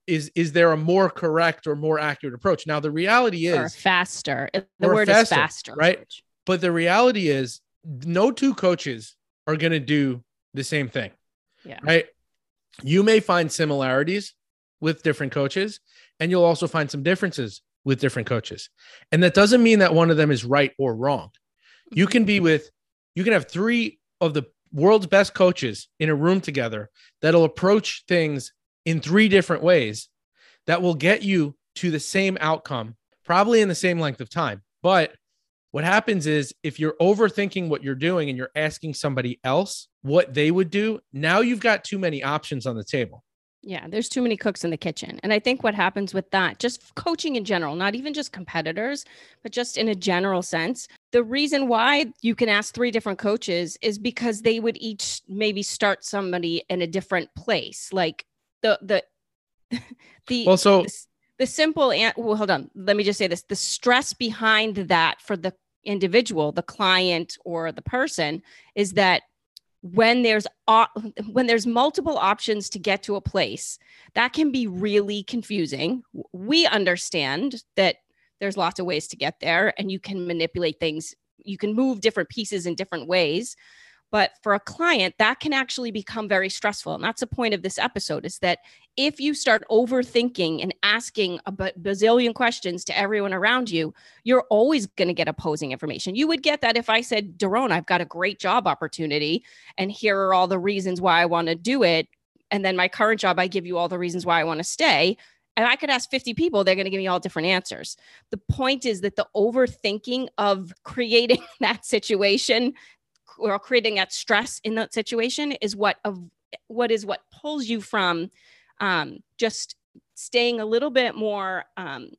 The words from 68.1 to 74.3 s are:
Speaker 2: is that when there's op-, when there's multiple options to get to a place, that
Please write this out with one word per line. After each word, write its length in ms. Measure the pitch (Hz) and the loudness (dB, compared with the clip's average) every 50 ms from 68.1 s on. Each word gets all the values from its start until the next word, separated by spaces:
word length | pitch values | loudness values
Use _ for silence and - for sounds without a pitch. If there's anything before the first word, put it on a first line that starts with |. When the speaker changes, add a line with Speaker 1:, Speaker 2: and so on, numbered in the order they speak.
| - - 160 147 156 185 - _ - - _ _ - | -2 -4 -4 -4 -4 -6 -10 _ -20 -20 _ _ -4
Speaker 2:
is 180 | 202 208 190 185 | -2 -2 0 2
that 300 | 202 196 185 175 - - _ _ _ _ _ _ - - _ _ _ | 2 4 4 4 2 0 _ _ _ _ _ _ -20 -20 _ _ _
when 400 | - 175 175 214 226 226 240 247 | -16 -4 2 4 4 4 4 4
there's 260 | 240 226 214 214 202 - - _ _ - | 4 4 2 2 0 -4 -10 _ _ 4
op-, 300 | 220 226 226 - - 226 214 214 - - 214 220 | 6 6 6 4 0 -6 -12 -10 -10 -12 -10 -4
when 160 | 208 247 262 233 | -2 0 2 4
there's 200 | 233 226 208 247 | 2 2 2 0
multiple 500 | 226 240 262 302 - - 277 330 - - | 2 2 2 2 0 -2 -4 -2 -2 0
options 520 | - 185 208 208 - 233 214 208 190 - | 0 0 0 0 -2 -2 -4 -4 -4 -8
to 100 | - 202 | -10 -6
get 240 | 175 208 196 202 - | -2 -2 -2 -2 -2
to 120 | - 202 196 | -4 -6 -6
a 40 | |
place, 560 | - - - 196 151 104 110 - - - - - _ _ _ - - _ - | -4 -4 -2 0 0 -2 -4 -8 -12 -12 -14 -16 _ _ _ -20 -20 _ -2
that 180 | - 233 254 | 0 0 0